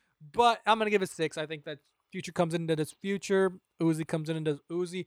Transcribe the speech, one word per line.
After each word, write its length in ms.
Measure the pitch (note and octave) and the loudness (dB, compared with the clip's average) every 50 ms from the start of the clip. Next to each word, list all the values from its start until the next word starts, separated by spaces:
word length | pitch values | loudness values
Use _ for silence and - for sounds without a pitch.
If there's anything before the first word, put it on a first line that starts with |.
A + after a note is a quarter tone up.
| _ _ _ _ D#3 D3 - | _ _ _ _ -20 -12 0
But 280 | A3 A#3+ A#3 A3+ - - | 4 4 4 4 2 4
I'm 120 | - A3 A3 | 2 4 4
gonna 100 | A3 G#3+ | 4 2
give 140 | G#3 G3 F#3+ | 2 2 0
it 60 | F3 | 0
six. 260 | - - D#3+ D3+ - D#3+ | -4 -4 -4 -4 -2 -6
I 80 | D#3 | -8
think 180 | D3 D#3+ D3 - | -8 -8 -12 -10
that 140 | E3 D3+ C3+ _ _ _ _ _ _ | -14 -14 -14 _ _ _ _ _ _
Future 200 | _ F#3 - - | _ -12 -12 -10
comes 220 | - - F3 E3 D#3+ | 0 0 0 2 2
into 220 | E3+ E3 D#3+ D#3+ | -2 0 0 0
this 160 | D#3 D3+ - | 0 0 -4
Future. 640 | - _ - G3 G3+ F#3+ - - G3 F#3+ F#3+ F#3 F#3 F#3 _ _ _ - | -4 _ -4 -4 -4 -4 -2 0 2 4 4 2 0 -4 _ _ _ 0
Uzi 260 | E3+ E3 D#3+ D#3 D#3+ - | 2 2 2 0 -2 -4
comes 220 | - D#3+ D#3 D#3 | -4 -4 -2 -2
in 80 | D#3+ D#3+ | -4 -2
and 80 | D#3 | -2
does 140 | D#3 D3 C#3+ _ _ | -2 -2 -4 _ _
Uzi. 340 | E3+ F3 F3+ E3+ F3 F#3 E3+ | -4 -4 -4 -4 -4 -8 -10